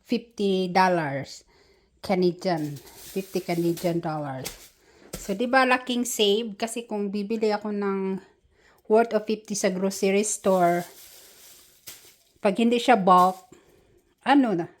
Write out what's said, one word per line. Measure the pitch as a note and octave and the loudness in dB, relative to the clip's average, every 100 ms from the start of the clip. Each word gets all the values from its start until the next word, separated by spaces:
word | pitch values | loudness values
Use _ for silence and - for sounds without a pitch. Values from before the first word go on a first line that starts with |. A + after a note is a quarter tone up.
fifty | _ A#3 A#3 - G3+ F#3+ F#3 | _ -6 -6 -4 0 0 0
dollars | F3+ F#3 F3 D3+ C3+ B2+ - _ _ _ _ _ _ | 2 4 2 -2 -6 -8 -16 _ _ _ _ _ _
Canadian. | - F#3 F3+ F3 F#3+ E3 D3+ C#3 - - - | -4 2 2 0 -4 -2 -4 -10 -16 -20 -10
Fifty | G3 F#3+ F#3+ | -10 -6 -8
Canadian | F3+ E3+ E3+ E3 F3+ E3+ | -4 -2 0 0 -2 -2
dollars. | E3 D#3 C#3+ C3 B2 - - _ _ _ - | -4 -6 -8 -10 -12 -14 -20 _ _ _ -20
So, | - - G3 | -16 -8 -4
di | |
ba | B3 C4 B3+ | 2 4 4
laking | B3+ B3+ A#3+ A#3+ | 2 0 -4 -4
save? | - G#3 G3+ A#3 G3 | 0 2 2 -2 -8
Kasi | A3+ A#3+ A#3 | -8 -8 -8
kung | G#3+ G3+ | -6 -4
bibili | G3+ G3+ A3+ G#3+ | -4 -4 -2 -2
ako | G#3 G#3+ | -2 -4
ng | G#3 G3+ G3 F#3+ F#3+ - _ _ _ _ _ _ | -4 -4 -2 -4 -6 -10 _ _ _ _ _ _
worth | G#3+ A3+ G#3+ | 2 4 -2
of | G#3+ | -2
fifty | G#3+ - G3+ | -6 -6 -4
sa | G3+ | -2
grocery | F#3 F#3+ G3 G3 G3 | -2 -4 0 0 2
store, | G#3 - G3+ F#3 F3 F3 F3 - - - - - - - _ _ - - - _ _ _ | 0 -2 0 2 2 2 -4 -18 -20 -20 -20 -20 -20 -20 _ _ -20 -20 -20 _ _ _
pag | G#3+ | -2
hindi | G3 A#3 A#3+ | 0 2 2
siya | A#3+ | 4
bulk, | A#3 F#3+ F3+ F3+ F#3 _ - _ _ _ _ _ _ | 4 6 6 6 0 _ -20 _ _ _ _ _ _
ano | A3+ C#4+ B3+ | 2 4 4
na | F3 E3+ _ | 0 -4 _